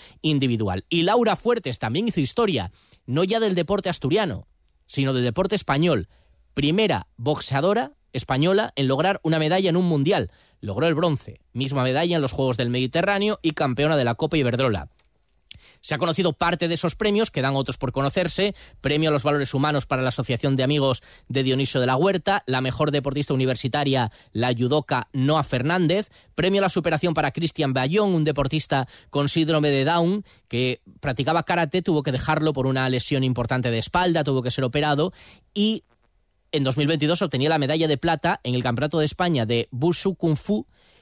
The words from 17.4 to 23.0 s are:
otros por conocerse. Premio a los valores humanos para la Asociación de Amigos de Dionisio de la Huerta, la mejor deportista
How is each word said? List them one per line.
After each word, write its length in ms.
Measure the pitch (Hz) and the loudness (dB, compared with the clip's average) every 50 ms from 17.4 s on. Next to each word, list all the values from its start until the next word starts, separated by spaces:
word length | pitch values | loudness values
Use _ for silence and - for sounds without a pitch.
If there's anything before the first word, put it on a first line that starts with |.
| 127 135 139 | 0 0 0
otros 220 | 135 127 - - | 0 -2 -4 -6
por 140 | - 135 127 | -6 -6 -4
conocerse. 600 | - 135 139 139 - 190 180 156 - 185 196 208 - - - - - - | -2 -2 -2 0 0 0 -2 0 0 0 0 -2 -2 -6 -14 -20 -12 -6
Premio 280 | - 135 147 151 160 156 | -2 0 0 2 2 2
a 20 | |
los 120 | 151 139 - | 2 2 2
valores 320 | 147 147 143 135 - - | 0 0 0 0 0 0
humanos 320 | 131 143 151 147 135 - | 0 0 0 0 -2 -2
para 160 | - 139 131 131 | -2 -2 -2 -2
la 60 | 127 | -2
Asociación 460 | - - 120 - 123 - - 139 135 | -2 -2 -2 -2 -2 -2 0 0 2
de 60 | 131 | 2
Amigos 400 | 127 139 151 143 135 135 120 - - - - - _ | 2 2 2 2 2 2 0 -2 -6 -12 -20 -18 _
de 140 | - 120 139 | -4 -2 0
Dionisio 400 | 131 131 127 135 139 - - 131 | 0 0 0 0 0 0 0 0
de 60 | 123 | 2
la 80 | 127 127 | 2 2
Huerta, 480 | 131 180 196 190 - - 196 196 - - | 2 2 2 0 0 0 0 0 0 0
la 160 | 131 131 127 | -2 -2 -2
mejor 300 | 131 131 - - 151 147 | -2 -2 -2 0 0 0
deportista 420 | 143 143 | 0 0